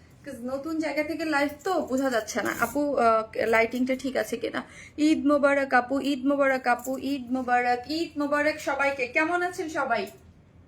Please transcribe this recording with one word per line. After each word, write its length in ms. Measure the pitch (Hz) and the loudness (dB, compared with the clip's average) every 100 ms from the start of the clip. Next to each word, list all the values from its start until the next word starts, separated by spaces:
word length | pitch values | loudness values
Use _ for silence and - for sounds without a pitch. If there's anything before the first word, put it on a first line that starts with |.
| - - | -20 -20
'Cause 140 | 285 240 | -16 -10
নতুন 360 | 247 269 320 320 | -6 -6 -4 -4
জায়গা 240 | 311 302 | -2 -2
থেকে 220 | 302 311 320 | -2 -4 0
লাইভ 240 | 285 294 - | 0 0 -2
তো 180 | 381 349 | -2 0
বোঝা 280 | 233 262 269 | 0 0 0
যাচ্ছে 320 | 233 220 226 | 0 -2 -4
না। 140 | 202 - | -2 -2
আপু, 380 | 233 277 294 262 | -2 0 0 2
আহ, 260 | 233 220 220 - 220 | 4 4 0 -2 2
লাইটিংটা 500 | 226 233 247 254 262 | 4 2 0 -2 -2
ঠিক 180 | 269 254 | -2 -2
আছে 200 | 220 233 | -2 -4
কিনা? 260 | 220 - - - - - | -4 -6 -10 -16 -10 0
ঈদ 280 | 302 277 269 | 2 4 4
মোবারক 480 | 294 277 277 269 | 4 4 2 4
আপু, 260 | 254 247 277 | 2 2 -2
ঈদ 240 | 277 269 262 | 0 0 0
মোবারক 420 | 285 269 262 247 | 2 2 2 0
আপু, 300 | 240 262 262 | 0 -2 -4
ঈদ 340 | 262 285 240 | -4 -4 -4
মোবারক, 600 | 254 247 247 247 247 247 | -4 2 2 2 0 -2
ঈদ 280 | 320 320 294 | -6 -4 -4
মোবারক 400 | 285 294 294 311 | -2 0 0 -2
সবাইকে। 480 | 320 269 277 277 240 | -4 0 0 0 -2
কেমন 340 | 311 320 349 | 0 2 0
আছেন 280 | 349 370 320 | -2 -4 -6
সবাই? 380 | 311 269 220 190 - - - _ - | -4 -2 -2 -4 -12 -20 -20 _ -20